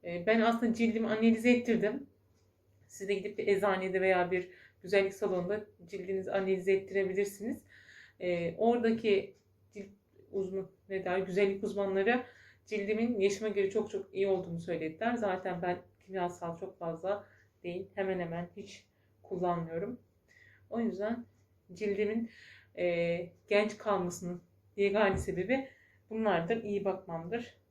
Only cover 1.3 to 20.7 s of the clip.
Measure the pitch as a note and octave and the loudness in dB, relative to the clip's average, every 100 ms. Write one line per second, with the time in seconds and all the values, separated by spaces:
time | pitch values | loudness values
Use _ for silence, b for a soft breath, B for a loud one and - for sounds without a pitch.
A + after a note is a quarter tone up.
1.3 | A3 B3 B3 A#3+ G#3+ G3+ B3+ - _ _ | 6 6 6 4 2 2 -2 -10 _ _
2.3 | _ _ _ _ _ _ - G3 G3 G3 | _ _ _ _ _ _ -12 -4 -2 -4
3.3 | - - G3 G3+ F#3 F#3 F#3 F#3+ F#3 F3 | -4 2 4 4 2 0 2 4 4 2
4.3 | F#3 F3+ B B B F3+ G3 F#3+ - G3 | 0 -4 B B B 2 2 2 0 -2
5.3 | F3+ F3 G#3+ G#3+ _ F3 G3 F3+ F#3+ F#3+ | 0 -2 -4 -6 _ -14 -12 -6 -4 -2
6.3 | G3 F#3+ F#3+ F#3 G3 G3 G3 F#3+ F#3+ G3+ | -2 0 0 2 2 2 -2 0 0 -2
7.3 | - G#3+ B3+ - B B B B B F3+ | -2 -8 -8 -12 B B B B B -2
8.3 | F3 E3+ E3 A3+ A#3+ A3+ A3+ A3 G3 - | 0 -2 2 4 4 4 2 4 2 2
9.3 | - _ _ _ G#3 F#3+ - _ _ - | -16 _ _ _ -16 -16 -18 _ _ -8
10.3 | G3 F#3 F#3+ F#3 _ _ F#3+ F#3 F#3 F#3 | -6 -4 -6 -8 _ _ -6 -2 -2 0
11.3 | F3+ G3 G3 G#3 G3 G3 F#3+ G3 B3 B | 2 2 2 -4 -2 0 2 4 2 B
12.3 | B B B - G#3 G3 G#3+ A#3 A3+ G3 | B B B -6 -4 -2 0 0 2 2
13.3 | G3+ G#3+ G3+ G3 A3 - G3 - F#3 G3 | 2 -2 0 0 0 -2 -6 -8 -2 0
14.3 | F#3 E3+ E3 E3 E3 D#3+ D#3+ A3+ A#3+ G#3 | 0 -2 -8 -6 -4 -4 -4 -4 0 -2
15.3 | F#3 F#3+ F3 F3+ F3+ - _ - F#3+ F3 | -2 -4 -4 -2 -4 -8 _ -10 -4 -4
16.3 | F3 E3+ E3 F#3 - E3+ E3 F#3 G#3 B | -4 -8 -8 -10 -8 -8 -4 -4 -4 B
17.3 | B B _ F3 F3+ F#3+ - F#3+ F#3 E3+ | B B _ -10 -8 -10 -6 -4 -2 -4
18.3 | E3+ F3 - F#3 - _ _ _ _ - | -6 -8 -12 -18 -18 _ _ _ _ -10
19.3 | F3+ F3 F3 E3 E3 G#3 B3 _ _ _ | -2 0 0 -2 -4 -6 -8 _ _ _
20.3 | b b b _ | b b b _